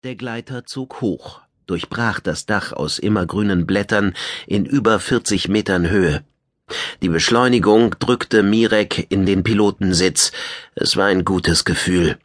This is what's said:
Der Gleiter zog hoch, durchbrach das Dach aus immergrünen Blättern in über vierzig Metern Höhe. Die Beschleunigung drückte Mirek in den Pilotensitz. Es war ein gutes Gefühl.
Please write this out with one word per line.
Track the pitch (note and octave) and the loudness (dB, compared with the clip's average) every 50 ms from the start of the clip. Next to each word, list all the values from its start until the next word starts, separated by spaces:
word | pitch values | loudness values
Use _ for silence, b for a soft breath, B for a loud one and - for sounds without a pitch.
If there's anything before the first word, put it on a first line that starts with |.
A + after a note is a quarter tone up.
| - | -10
Der | B2+ B2+ | -12 -12
Gleiter | - B2+ B2 A2+ A#2 A#2 - C3 B2 A#2 | -10 -8 -8 -8 -10 -10 -10 -12 -12 -12
zog | - - C3+ C3 C3 - - | -12 -10 -10 -10 -10 -8 -4
hoch, | B2+ G#2+ E2 - - - - - _ _ _ _ _ - | -2 -2 -2 -4 -8 -18 -20 -20 _ _ _ _ _ -6
durchbrach | F#2 E2+ - - - A2 A#2+ A2+ G2 - | -6 -6 -6 -8 -4 -2 -2 -2 -2 -2
das | _ F#2+ D#2+ - - | _ -6 -6 -6 -4
Dach | - G#2+ G2+ - - | -2 -2 -2 -2 -4
aus | - - D2 D2+ - - | -6 -6 -6 -4 -4 -4
immergrünen | - G#2 G#2+ G2+ F2+ E2 - G2+ G#2 G2+ G2 F2 E2+ | 0 0 0 0 0 -2 -2 -2 0 0 2 0 0
Blättern | F2 F#2+ G2+ G2+ - A2 G#2 G2+ G2 F#2+ B B B B B B B | 2 0 0 0 0 0 0 0 0 -4 B B B B B B B
in | F#2+ G#2 F#2+ | -2 -2 -2
über | - C#3 C#3+ G#2 A2 A2 G2 | 0 -2 0 2 2 2 2
vierzig | - - C3 A#2 - - G#2 F#2 - E2+ | 0 0 -2 -2 0 0 -2 -2 0 0
Metern | G2 G#2+ G2+ - F#2+ F2+ F2 E2+ | 0 0 2 0 0 0 2 2
Höhe. | G2+ G2+ F#2 E2 D2 C#2+ - _ _ _ _ _ _ _ _ _ B B B B B B | 2 2 2 2 0 -2 -4 _ _ _ _ _ _ _ _ _ B B B B B B
Die | - F#2 | -2 0
Beschleunigung | E2 E2 D#2+ - A2+ A#2 B2 B2+ B2 A#2+ F2 G2+ G#2+ A2 A#2+ A2+ A2+ - | 0 0 2 2 2 4 4 4 2 2 4 6 6 6 4 4 0 -2
drückte | - - B2 A#2 - - - A2 G2+ | -2 -2 -2 -2 -2 0 2 4 4
Mirek | G2+ G#2 A2+ A2+ G#2+ A2 G#2+ G#2 - - - E2 _ | 4 4 2 2 2 2 0 0 0 -4 -6 -4 _
in | F#2+ G2 F#2+ | 0 0 2
den | F#2 G2 F#2+ F#2 | 2 2 2 2
Pilotensitz. | G#2+ A2+ G2+ G#2+ G2+ F#2+ _ G2 F#2+ F2+ E2+ F#2 F#2 - - - - B B B B B B B B B | 0 2 2 2 2 0 _ -2 0 2 2 2 0 2 0 -2 -2 B B B B B B B B B
Es | - - - - | -4 -2 -2 0
war | - G2 G2+ | 2 2 2
ein | F#2+ F#2 E2+ | 2 2 0
gutes | G2 G2 F2+ E2 - E2 - - | 0 -2 0 0 0 0 0 0
Gefühl. | - E2+ - - - F2+ F2+ E2+ D#2+ - - _ | 0 -2 -2 0 0 2 2 2 2 0 -4 _